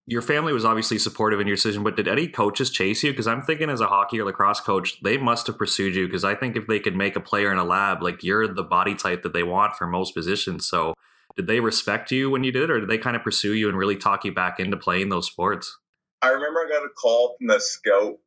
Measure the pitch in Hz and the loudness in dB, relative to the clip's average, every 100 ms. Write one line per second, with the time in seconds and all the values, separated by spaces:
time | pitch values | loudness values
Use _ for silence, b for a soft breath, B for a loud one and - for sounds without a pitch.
0 | - 117 117 151 160 131 110 110 110 110 | -6 -4 0 0 2 2 2 2 2 0
1 | 110 - 107 104 101 101 113 104 104 - | -2 0 0 2 0 2 0 0 -2 0
2 | 101 117 170 - 104 - 127 - 95 107 | 0 0 -2 0 0 2 -2 0 0 0
3 | 147 135 113 120 135 156 156 127 104 98 | 0 0 -2 -2 -2 -2 -2 0 2 4
4 | 101 117 98 - 101 104 - 95 87 - | 2 -2 -4 2 2 2 0 0 0 -4
5 | 98 131 123 117 - - 101 - 98 92 | -2 0 2 0 -2 -4 -2 0 0 0
6 | 90 92 98 104 127 110 107 107 104 92 | -2 0 -2 -2 -4 -4 -2 0 0 0
7 | 98 95 - 101 101 95 87 92 98 87 | -2 -2 -2 0 2 2 2 2 2 0
8 | 87 87 87 104 110 95 82 90 95 98 | -2 -4 0 0 0 -2 0 2 2 0
9 | 95 90 90 85 85 90 104 - 87 90 | -2 -2 -2 -2 0 2 2 0 -2 -2
10 | 95 - 82 101 - 80 - 87 80 78 | -2 -4 -2 -2 -2 -4 -2 0 -2 -4
11 | b b b - 90 113 113 - - 110 | b b b -8 -2 0 2 0 0 -4
12 | - 131 135 135 131 127 160 127 101 113 | -2 -2 0 0 0 0 0 0 0 -2
13 | 123 117 113 - 104 110 107 95 98 98 | 0 -2 -2 -2 0 0 0 0 0 2
14 | 104 98 101 90 90 - 95 101 - 90 | 0 0 -2 -2 -2 -2 -4 -2 0 0
15 | 98 90 87 - 92 92 - - _ _ | 0 -2 -4 -2 -2 -2 -8 -16 _ _
16 | _ _ 127 135 147 165 160 151 143 - | _ _ 2 2 0 -2 0 -2 -2 0
17 | - 117 123 - 120 104 - - 107 98 | 2 4 4 0 2 2 2 -4 2 4
18 | 104 107 | 2 -4